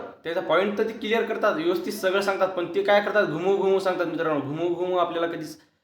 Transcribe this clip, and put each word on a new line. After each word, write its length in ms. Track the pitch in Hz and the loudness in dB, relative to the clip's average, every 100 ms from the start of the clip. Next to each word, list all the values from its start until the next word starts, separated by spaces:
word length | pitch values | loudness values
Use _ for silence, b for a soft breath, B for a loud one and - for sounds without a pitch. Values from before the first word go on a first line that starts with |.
| - - | -6 -12
त्याचा 160 | 160 175 | -6 -4
पॉइंट 360 | 170 165 202 208 | 2 2 2 0
तर 100 | 214 | -2
ते 40 | |
क्लिअर 300 | - 214 226 | -2 0 0
करतात, 320 | 214 220 214 156 | 0 0 0 2
व्यवस्थित 360 | 170 180 220 | 0 0 -2
सगळं 280 | 202 190 196 | -2 0 2
सांगतात, 280 | 202 185 185 | 0 0 0
पण 260 | 185 170 | 0 -2
ते 80 | 196 | 0
काय 180 | 196 202 | 4 4
करतात, 260 | 202 208 180 | 4 2 2
घुमवू 300 | 156 185 196 | 0 0 2
घुमवू 220 | 190 190 | 2 2
सांगतात 280 | 190 175 165 | 2 0 -2
मित्रांनो. 340 | 156 160 147 | 0 0 0
घुमवू 340 | 131 156 175 | -2 -2 -2
घुमवू 220 | 170 180 180 | -2 0 0
आपल्याला 300 | 170 170 170 | 0 0 -4
कधीच, 300 | 160 151 - b b | -4 -10 -14 b b